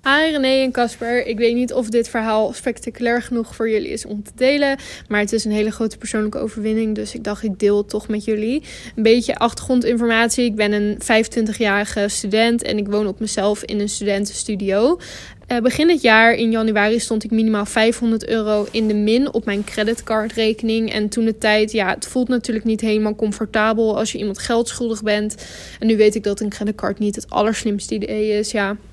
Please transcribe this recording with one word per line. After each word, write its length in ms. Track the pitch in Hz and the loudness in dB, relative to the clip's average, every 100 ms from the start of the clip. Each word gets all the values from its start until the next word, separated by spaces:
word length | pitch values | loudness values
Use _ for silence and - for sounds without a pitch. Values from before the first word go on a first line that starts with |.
Hi 280 | 269 285 320 | 2 2 2
René 320 | 302 262 269 | 2 2 2
en 100 | 262 | 2
Casper. 540 | 247 240 - 233 240 - | 0 -2 -2 -2 -2 -2
Ik 120 | 220 | 2
weet 160 | 233 | 2
niet 180 | 233 247 | 2 0
of 160 | - 220 | -2 0
dit 200 | 233 226 | 0 0
verhaal 440 | 233 220 214 214 | -2 0 2 0
spectaculair 720 | 247 - 226 - - 233 240 | -2 -6 -6 -10 -4 0 0
genoeg 320 | - 240 226 - | -2 -4 -4 -4
voor 140 | 226 | 0
jullie 180 | 214 - | 0 -2
is 180 | 226 - | -8 -8
om 160 | 208 | -10
te 80 | 208 | -10
delen, 420 | - 254 285 285 269 - - - | 0 2 4 2 -2 -8 -18 -4
maar 120 | 208 | -2
het 120 | 208 | 0
is 120 | 226 | 0
een 80 | 214 | 0
hele 180 | 208 214 | 0 0
grote 280 | - 220 - | 0 -4 -4
persoonlijke 400 | - 220 214 - | -6 -2 -2 -2
overwinning, 560 | 220 220 214 220 220 | -6 -4 -2 0 0
dus 200 | 214 214 | -2 -6
ik 100 | - | -8
dacht, 180 | 220 208 | -8 -4
ik 160 | 220 185 | -4 0
deel 180 | 202 208 | 2 2
het 120 | 208 | 0
toch 200 | 208 - | -6 -4
met 160 | 214 | -4
jullie. 380 | 208 208 220 277 - - - - | -2 -2 0 -2 -6 -16 -14 0
Een 60 | |
beetje 340 | 220 240 226 - | 4 4 4 0
achtergrondinformatie. 1080 | 233 - - 254 233 240 233 226 233 226 | 0 -2 0 2 2 2 2 2 2 2
Ik 100 | 240 214 | 0 2
ben 160 | 208 | 0
een 220 | 208 208 208 | 2 0 -2
vijfentwintigjarige 1040 | - 220 226 - 220 208 214 202 202 - 202 | 2 2 2 -2 -2 0 0 0 -2 -2 -2
student 540 | - 208 214 233 233 | -2 0 2 2 2
en 160 | - 208 | 0 -2
ik 100 | 202 | 0
woon 180 | 208 208 | 0 -2
op 140 | 185 | -4
mezelf 420 | 214 - 196 208 | -4 0 0 0
in 160 | - 214 | -4 -4
een 80 | 208 | -4
studentenstudio. 1080 | - 208 196 202 - - 202 196 190 247 349 - - - - - | -2 -2 -2 -2 -6 -6 -4 0 2 2 0 -4 -18 -18 -20 -4
Eh, 120 | 240 | 0
begin 280 | 240 240 320 | 0 2 4
dit 160 | 339 | 4
jaar, 300 | 233 220 226 | 6 8 6
in 160 | 233 233 | 6 2
januari, 480 | 220 220 214 208 233 | 2 2 2 2 0
stond 240 | - 220 | 0 -4
ik 60 | 214 | 0
minimaal 360 | 220 220 208 208 | 0 2 0 0
vijfhonderd 600 | - 226 233 233 226 - | 2 2 2 0 0 0
euro 380 | 226 214 208 208 | -2 2 0 0
in 180 | 226 214 | 0 0
de 60 | |
min 380 | 208 208 233 285 | 2 2 2 2
op 100 | 226 | -2
mijn 200 | 214 202 | -2 -4
creditcardrekening. 1300 | 208 - 214 226 - 220 214 226 220 220 226 220 226 | -4 -2 -2 -2 -2 -2 -2 0 0 0 0 0 0
En 160 | 214 208 | -2 -2
toen 160 | 240 | 0
de 140 | 226 220 | 0 2
tijd, 340 | 214 214 214 | 2 4 2
ja, 160 | 220 190 | 0 -2
het 120 | - - | -2 -4
voelt 220 | 254 247 | -2 0
natuurlijk 380 | 247 - 220 226 | 0 0 -2 0
niet 140 | 220 | 0
helemaal 340 | 220 214 214 | 0 0 0
comfortabel 840 | 214 220 202 214 220 214 220 220 202 | -2 -4 -2 -2 0 2 2 2 0
als 140 | 220 | -2
je 60 | - | -4
iemand 200 | 208 196 | -6 -6
geld 300 | - 233 233 | -2 0 0
schuldig 340 | - 240 220 | -4 -4 -2
bent. 320 | 214 208 214 - - - - - | 0 0 -2 -6 -16 -16 -18 -2
En 60 | 220 | 2
nu 100 | 220 | 6
weet 180 | 214 | 6
ik 80 | 208 | 4
dat 180 | 208 202 | -2 -2
een 80 | 208 | -4
creditcard 500 | - 208 208 202 196 | -4 -4 -2 -4 -2
niet 160 | 208 202 | -2 -2
het 140 | - | -4
allerslimste 640 | - 208 220 226 202 - | 0 2 0 -2 -4 -4
idee 440 | 220 - 214 214 208 | -6 -4 -2 0 0
is, 120 | 208 | -2
ja. 260 | 220 196 202 - | -2 -2 -4 -12